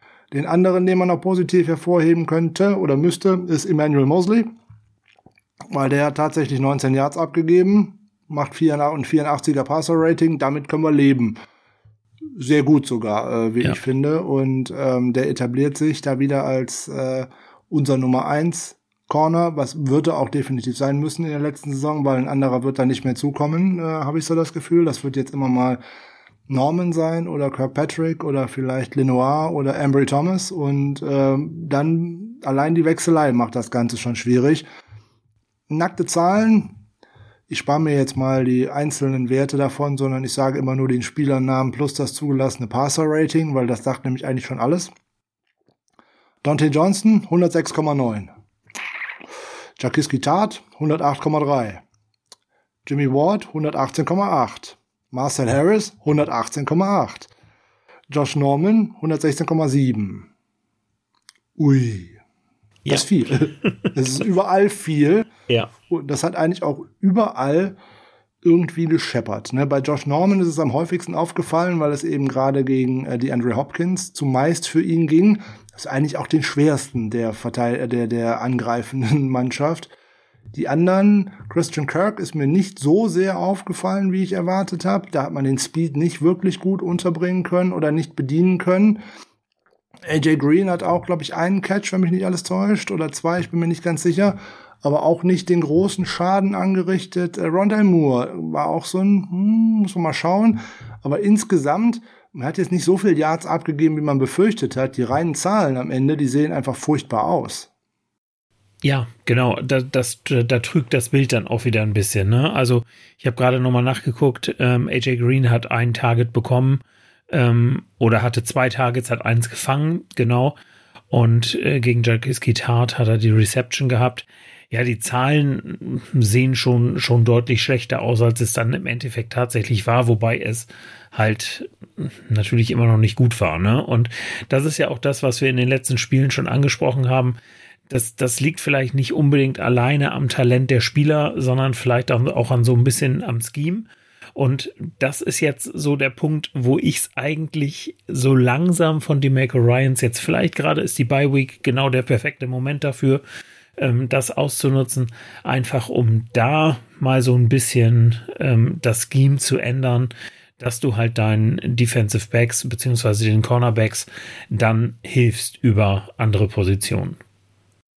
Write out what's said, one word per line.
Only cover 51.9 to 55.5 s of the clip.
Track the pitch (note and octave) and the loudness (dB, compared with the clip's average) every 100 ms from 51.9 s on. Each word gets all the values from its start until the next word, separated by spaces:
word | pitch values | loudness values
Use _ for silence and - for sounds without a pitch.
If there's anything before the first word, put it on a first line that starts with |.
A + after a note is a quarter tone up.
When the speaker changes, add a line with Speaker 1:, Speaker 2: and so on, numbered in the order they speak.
| _ _ _ _ - _ _ _ _ - | _ _ _ _ -20 _ _ _ _ -6
Speaker 1:
Jimmy | C#3+ C#3 | -2 0
Ward, | C3+ E3 G#3 - | 2 2 0 -4
hundertachtzehn | D#3 D3+ - - - | -6 -4 -4 -4 -2
Komma | D3+ F3+ G3 D#3+ | -2 0 0 0
acht. | A2+ - - - _ _ _ | -2 -4 -20 -20 _ _ _
Marcel | B2 C3+ - B2 | -6 -4 -2 0